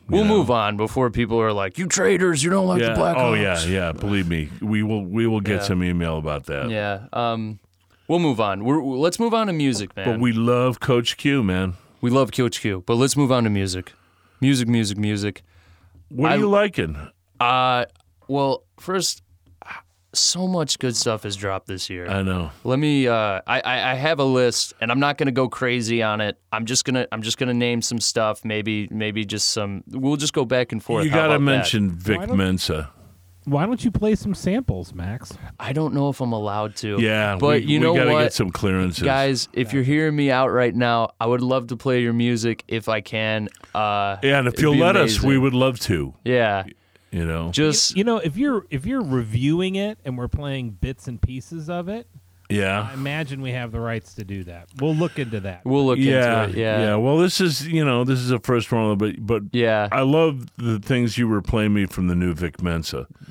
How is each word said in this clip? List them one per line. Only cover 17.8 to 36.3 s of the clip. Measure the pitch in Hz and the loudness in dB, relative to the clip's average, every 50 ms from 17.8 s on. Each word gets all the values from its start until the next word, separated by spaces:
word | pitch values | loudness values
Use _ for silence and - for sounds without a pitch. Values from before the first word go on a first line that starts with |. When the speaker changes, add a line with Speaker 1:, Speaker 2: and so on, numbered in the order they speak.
| 117 - _ _ _ _ _ _ _ | -2 -4 _ _ _ _ _ _ _
Speaker 1:
well, | - 135 139 139 135 131 - _ _ _ | -4 -2 0 0 0 -2 -4 _ _ _
first, | - - 180 185 190 160 - - - _ _ _ _ _ _ - - - - - - - _ _ _ _ _ - | -14 -8 -4 -4 -2 -2 -4 -6 -8 _ _ _ _ _ _ -20 -20 -20 -18 -18 -18 -20 _ _ _ _ _ -2
so | - - - - 175 185 | 0 0 0 0 0 -2
much | 185 185 170 151 135 - | -2 0 0 -2 -2 -2
good | - 131 127 113 | -2 -2 -2 -2
stuff | - - 120 110 107 - | -2 0 -2 -2 -2 -4
has | 104 98 | -8 -8
dropped | 98 104 98 95 95 - | -6 -4 -4 -4 -6 -6
this | - 95 90 - - | -8 -10 -8 -8 -8
year. | 95 87 87 | -8 -8 -6
Speaker 2:
I | 90 95 98 | -4 -2 0
know. | 95 95 92 90 82 78 - - - | 0 0 0 -2 -4 -6 -8 -8 -4
Speaker 1:
Let | 120 131 | -2 0
me, | 139 151 151 147 139 131 | 0 2 2 2 2 2
uh, | 120 117 113 107 104 95 95 - | 2 2 2 0 0 -2 -4 -2
I, | - 127 135 | -2 -2 -2
I, | - 120 127 120 98 131 | 0 -2 -2 -2 -2 -2
I | 135 | -2
have | 127 143 156 165 143 | 0 0 0 0 2
a | 139 | 2
list, | 135 127 127 127 120 - - - - - - | 2 4 4 4 2 2 0 -4 -4 -6 -6
and | 113 117 | -2 -2
I'm | 123 135 | 0 2
not | 143 147 - | 2 0 0
gonna | - 151 139 | 0 -2 0
go | 117 131 131 117 | 0 0 0 -2
crazy | - - 131 123 123 123 110 110 117 117 110 | -2 -2 -2 -2 0 0 -2 0 0 0 0
on | 107 107 107 | 0 0 0
it. | 107 104 - _ _ - | -2 -4 -4 _ _ -6
I'm | 110 110 113 | -4 -4 -2
just | 107 131 - - | -2 -2 -2 0
gonna, | 143 131 127 123 - | 0 0 -2 -2 -4
I'm | 110 110 107 | -6 -6 -4
just | 113 - - | -4 -4 -2
gonna | 135 127 120 | -2 -2 0
name | 120 120 120 120 117 | 0 0 0 0 -2
some | 113 - 120 113 | -2 -4 -4 -2
stuff. | - - - 117 110 107 107 - - | -2 -2 0 0 0 0 -2 -4 -6
Maybe, | 110 107 107 101 110 107 107 104 - | -6 -4 -4 -2 -2 -2 -4 -4 -6
maybe | - 107 107 107 101 110 107 | -4 -4 -4 -4 -2 -4 -4
just | 98 107 101 - - | -4 -4 -4 -2 -2
some. | - 110 104 101 98 92 - | -2 -2 -4 -4 -6 -8 -10
We'll | - 110 131 131 139 151 | -10 -6 -2 0 0 0
just | 143 147 147 - | 0 -2 -2 -2
go | 151 131 | -2 0
back | 117 127 127 123 - | 0 0 0 0 -2
and | 117 110 - | -4 -8 -4
forth. | - 117 110 160 | -2 0 0 2
Speaker 2:
You | 151 | 2
Speaker 1:
How | 139 | 2
Speaker 2:
gotta | 160 156 156 151 | 2 4 4 4
Speaker 1:
about | 143 143 | 4 4
that? | 139 | 4
Speaker 2:
mention | 135 101 95 - 120 107 101 95 | 2 2 0 0 2 2 2 2
Vic | 87 85 92 107 101 90 | 0 -2 0 0 0 0
Speaker 3:
Why | 95 | 0
don't | - 98 | 0 0
Speaker 2:
Mensa. | 98 95 92 95 90 - - 82 78 78 - - - - - - _ - - - - - | 2 2 2 0 0 0 -2 -2 -4 -4 -8 -12 -20 -20 -20 -20 _ -20 -20 -20 -10 -4
Speaker 3:
Why | 143 143 143 175 | -2 0 0 0
don't | 220 254 - - | 0 -2 -2 -2
you | 233 | -2
play | - - 214 214 214 | 0 0 2 2 2
some | - - 208 180 | 0 0 -4 -4
samples, | - - 185 196 262 254 - 101 92 85 - - | -2 -2 -2 -2 -2 -2 -2 -4 -4 -6 -10 -10
Max? | 90 87 95 113 131 - - - - - - - - | -8 -6 -6 -6 -8 -10 -14 -18 -16 -16 -16 -14 -10
Speaker 1:
I | - - 131 | -6 -4 -2
don't | 156 156 143 - | -2 0 0 0
know | 143 139 143 | 0 0 0
if | 135 - | -2 -2
I'm | 131 120 | -2 -2